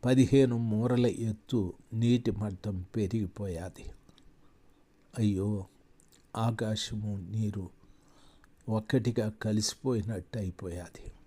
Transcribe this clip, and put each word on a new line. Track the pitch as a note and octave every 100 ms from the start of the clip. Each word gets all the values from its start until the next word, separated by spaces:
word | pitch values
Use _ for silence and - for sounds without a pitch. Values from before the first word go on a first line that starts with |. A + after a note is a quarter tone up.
పదిహేను | B2 C3 B2+ C#3 C3+ A#2
మూరల | A#2 G#2+ B2 B2 B2
ఎత్తు | F#2 A2+ G#2+ - A#2+ F#2 - -
నీటి | A2+ A#2 A#2+ A#2
మట్టం | G2+ G#2+ F#2 G#2+ F#2 F2+ A2+
పెరిగిపోయాది. | G2+ A2+ F#2+ - G2 E2 F2+ - - - - - - _ - _ - _ _ _ _ -
అయ్యో, | G#2+ F#2+ G2+ G#2 F#2 _ _ _ - - _ -
ఆకాశము | A2+ A2+ A2 G#2+ - A2 G#2 G2+
నీరు | F2 G#2+ G#2+ G2+ F#2 - - - _ - - - - _ -
ఒక్కటిగా | A2 G#2+ C3+ A#2 A#2 A2
కలిసిపోయినట్టు | G#2+ A2 G#2+ G#2+ - C3 A#2+ G2+ G2+ - A#2
అయిపోయాది. | F#2+ F2+ F#2 F2 F2 - - -